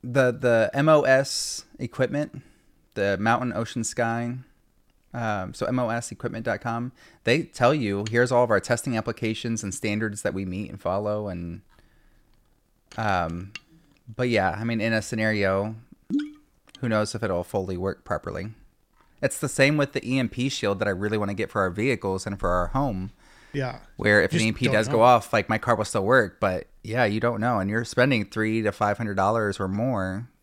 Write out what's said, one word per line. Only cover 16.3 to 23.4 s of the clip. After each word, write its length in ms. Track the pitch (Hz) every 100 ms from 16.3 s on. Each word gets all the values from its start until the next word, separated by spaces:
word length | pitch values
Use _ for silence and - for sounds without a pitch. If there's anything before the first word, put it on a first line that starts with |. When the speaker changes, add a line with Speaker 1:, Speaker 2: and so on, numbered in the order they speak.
| - _ _ _ -
Speaker 1:
who 100 | 123
knows 260 | 107 107 107
if 80 |
it'll 200 | 107 87 87
fully 320 | 104 95 90
work 260 | 95 -
properly. 460 | - 76 - - 101 - - _ _ _ _ _
It's 180 | 143 -
the 100 | 139
same 280 | - 139 151
with 160 | 143
the 140 | - 117
E 120 | 131
M 100 | 120
P 200 | - 131
shield 300 | - 104 98
that 80 | 104
I 40 |
really 260 | 92 104 107
wanna 160 | 101
get 160 | 98 104
for 100 | 107
our 80 | 95
vehicles 540 | 87 123 117 101 95 -
and 120 | 101
for 100 | 90
our 180 | 90 87
home. 440 | 135 139 95 95 - - -